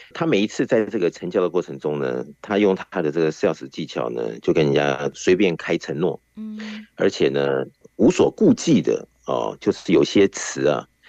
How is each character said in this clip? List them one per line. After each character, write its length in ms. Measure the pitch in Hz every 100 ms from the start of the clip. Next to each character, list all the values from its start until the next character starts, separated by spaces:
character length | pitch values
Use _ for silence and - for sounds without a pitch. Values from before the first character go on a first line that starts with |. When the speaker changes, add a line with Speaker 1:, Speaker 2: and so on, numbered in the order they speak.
| -
Speaker 1:
他 120 | - 165
每 160 | 143
一 60 | 202
次 180 | - 135
在 200 | 117 101
这 140 | 107
个 100 | 85
成 200 | - 90
交 120 | 95
的 80 | 90
过 120 | 90
程 180 | 76 69
中 180 | 78 73
呢， 280 | 65 62 69 -
他 160 | - 101
用 180 | 101 95
他 260 | - 95
的 80 | 78
这 120 | 80
个 100 | 78
sales 340 | - 95 80 67
技 160 | - 78
巧 240 | - 60
呢， 280 | 58 57 58
就 100 | -
跟 140 | 82 73
人 80 |
家 360 | 71 73 67 71
随 200 | - -
便 220 | 92 95 80
开 220 | - 85
承 200 | - 71
诺， 220 | 87 - _ 214
Speaker 2:
嗯。 240 | 214 214 - - - -
Speaker 1:
而 140 | 95
且 200 | - 73
呢， 340 | 69 69 67 65 _ - -
无 160 | 120
所 180 | - -
顾 240 | - 208
忌 280 | 117 - 113
的， 260 | - 57 - _ -
哦， 300 | 62 53 50
就 100 | 104
是 220 | - -
有 100 | 78
些 240 | 71 101 98
词 400 | - - - 76
啊， 180 | 67 - _